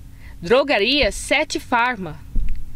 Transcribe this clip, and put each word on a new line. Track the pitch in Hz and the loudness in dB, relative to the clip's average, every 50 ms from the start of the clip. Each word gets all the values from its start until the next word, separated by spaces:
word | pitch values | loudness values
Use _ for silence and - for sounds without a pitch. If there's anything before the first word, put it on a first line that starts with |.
| - - - - - - - - | -16 -18 -18 -18 -16 -16 -14 -8
Drogaria | 170 175 226 262 285 277 294 214 202 233 269 294 254 202 | -2 2 4 4 4 4 2 2 2 2 2 2 2 2
Sete | 190 - - - 277 277 311 302 - 311 | 0 -2 -2 0 0 0 0 0 -4 -6
Farma. | - - 254 233 233 247 254 196 185 160 147 - - - - - - - - - - - - | -4 -2 0 0 2 0 -2 -4 -6 -10 -10 -12 -10 -2 2 2 4 4 4 2 0 -2 -4